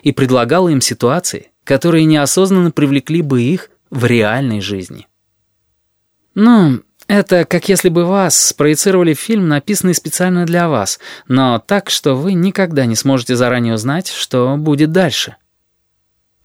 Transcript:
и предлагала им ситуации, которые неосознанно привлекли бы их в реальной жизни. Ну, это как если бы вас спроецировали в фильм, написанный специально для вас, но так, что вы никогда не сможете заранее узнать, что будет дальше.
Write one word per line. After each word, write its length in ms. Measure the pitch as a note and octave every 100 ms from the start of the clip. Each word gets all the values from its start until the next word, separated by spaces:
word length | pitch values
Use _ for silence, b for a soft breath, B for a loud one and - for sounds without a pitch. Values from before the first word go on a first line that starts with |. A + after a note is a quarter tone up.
и 120 | C#3+
предлагала 560 | - C3 B2+ A#2 E3 F3+
им 120 | C#3
ситуации, 720 | - A#2+ A#2+ D#3+ - - - _ -
которые 400 | C3+ E3+ E3 D#3
неосознанно 640 | D#3 C#3 - F#3+ F#3+ F3
привлекли 500 | - D3 C#3 - E3
бы 220 | D3+ B2+
их 260 | A#2+ F3+ - _ _
в 140 | C3+ A#2+
реальной 560 | A#2+ G#2+ B2 C3+ G#2+
жизни. 460 | G2 G2 F2+ A1+ - _ _ _ _ _ _ _ _ _ _ _ _
Ну, 480 | F#3 A3+ A#3 D#3+ B2+ - _ -
это 380 | G3+ - F3+ E3
как 240 | E3+ -
если 200 | F#3 F#3
бы 160 | E3 F3
вас 420 | G3 F3+ - -
спроецировали 680 | - D3+ D3+ G3+ F#3 E3+
в 60 | D3
фильм, 280 | - A3 F3
написанный 460 | D3 - G3+ F3+
специально 520 | E3 D#3+ - F3+ F3+ E3+
для 220 | F3 E3+
вас, 300 | B2+ G2 - B B -
но 320 | B2+ C3 A2+
так, 320 | - G3+ F#3+
что 240 | - D3 C3
вы 180 | E3+
никогда 540 | F3+ F#3+ F#3+ F#3 D3 A#2+
не 80 | A2
сможете 400 | C3+ C3+ A#2+ B2
заранее 400 | B2 B2 A#2 A2
узнать, 320 | A#2+ D#3+ F#3
что 460 | - - B2+ B2+ C#3+
будет 340 | D3+ C#3+ D#3
дальше. 440 | F3+ E3+ - - - _ _ _ _ _ _ _ _ _ _